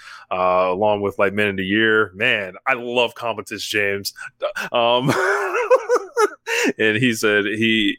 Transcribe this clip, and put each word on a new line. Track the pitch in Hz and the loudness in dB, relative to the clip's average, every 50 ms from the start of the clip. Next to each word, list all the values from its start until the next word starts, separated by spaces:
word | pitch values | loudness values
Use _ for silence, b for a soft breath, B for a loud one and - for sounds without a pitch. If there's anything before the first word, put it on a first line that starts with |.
| B B B B B - | B B B B B -6
uh, | 98 92 92 90 90 90 92 92 90 | -2 0 2 2 4 4 2 2 2
along | 95 107 107 104 101 | 2 2 2 2 0
with, | 101 98 95 | 0 -2 0
like, | - 104 98 | 0 0 0
Men | 98 104 104 | 0 0 0
of | 101 95 | 0 0
the | 95 92 | -2 -2
Year. | 92 101 110 113 110 107 110 110 95 95 | 0 2 2 2 4 4 2 2 0 -2
Man, | 95 110 127 120 107 98 92 92 - - | -2 0 0 0 -2 -4 -6 -12 -6 -4
I | 131 131 | -2 -2
love | 120 120 123 120 123 120 113 - | -2 -4 -2 0 0 0 0 -2
competence, | - 120 117 110 107 101 - 110 98 - | -4 -6 -6 -4 -6 -8 -10 -10 -10 -6
James. | - - 107 101 101 98 101 98 - B B B B - - - 587 B B B B - | -4 -2 0 0 0 -2 -4 -6 -10 B B B B -10 -8 -8 -6 B B B B 0
Um, | 120 117 120 120 123 127 147 | 2 2 4 2 2 2 0
<laughs> | - 381 381 381 403 403 403 381 349 466 480 403 508 508 453 403 494 - 392 359 - 494 427 - - - _ 440 466 480 480 285 - | 0 0 0 -2 -2 -2 -4 -4 -4 -2 2 2 2 2 2 0 -2 -2 -2 -4 -2 0 0 0 -2 -6 _ -6 -2 0 0 0 0
and | - 107 110 107 | 0 0 2 2
he | 110 131 123 110 | 2 2 0 0
said | 110 117 107 104 104 101 | 2 2 2 2 2 2
he, | 110 110 107 113 113 110 110 104 98 98 | 0 -2 0 0 2 2 2 2 0 -2